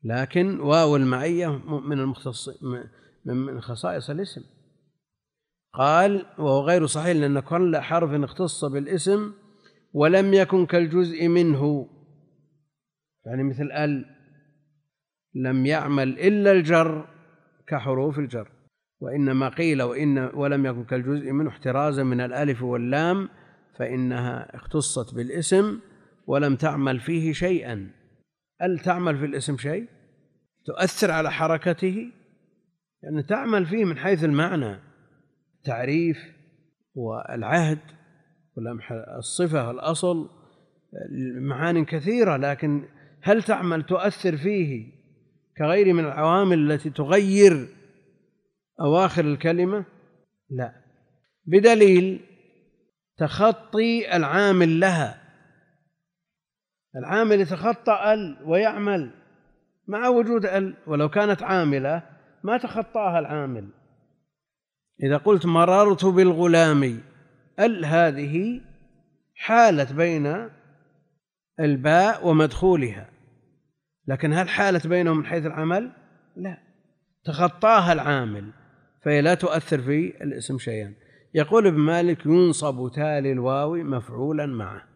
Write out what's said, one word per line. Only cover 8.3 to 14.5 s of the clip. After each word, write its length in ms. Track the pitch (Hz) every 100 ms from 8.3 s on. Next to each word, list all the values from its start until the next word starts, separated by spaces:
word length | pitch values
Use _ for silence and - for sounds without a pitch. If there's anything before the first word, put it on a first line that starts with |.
| - 180 -
بالاسم 680 | 147 139 139 170 165 202 208 208 _ _ _ _ _
ولم 420 | 139 151 185 196
يكن 320 | 196 185 190 175
كالجزء 640 | 175 165 170 175 165 170
منه"، 600 | 175 170 143 147 147 120 _ _ _ _ _ _ _ _ _ _ _ _ _ 113
يعني 160 | 127
مثل 300 | 139 131 147
ال، 340 | 139 151 139 - - _ _ _